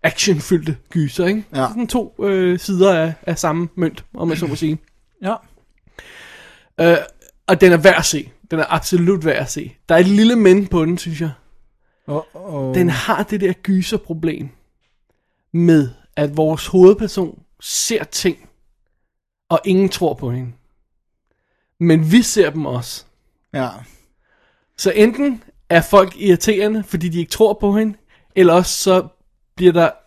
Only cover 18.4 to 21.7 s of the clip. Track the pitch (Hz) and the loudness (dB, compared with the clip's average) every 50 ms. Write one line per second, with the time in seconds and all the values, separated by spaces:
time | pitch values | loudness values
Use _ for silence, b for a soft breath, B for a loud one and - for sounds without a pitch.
18.4 | _ _ _ _ _ _ _ _ _ _ _ _ _ _ _ _ _ _ _ _ | _ _ _ _ _ _ _ _ _ _ _ _ _ _ _ _ _ _ _ _
19.4 | _ _ 170 160 - 190 185 185 196 185 - - 180 156 123 - 143 123 120 127 | _ _ -4 -2 0 0 0 2 0 0 -2 -2 -4 -4 -4 -4 -8 -8 -8 -8
20.4 | 127 123 120 _ _ _ _ _ _ _ _ _ _ _ _ _ _ _ _ _ | -10 -12 -16 _ _ _ _ _ _ _ _ _ _ _ _ _ _ _ _ _
21.4 | _ _ _ _ _ _ | _ _ _ _ _ _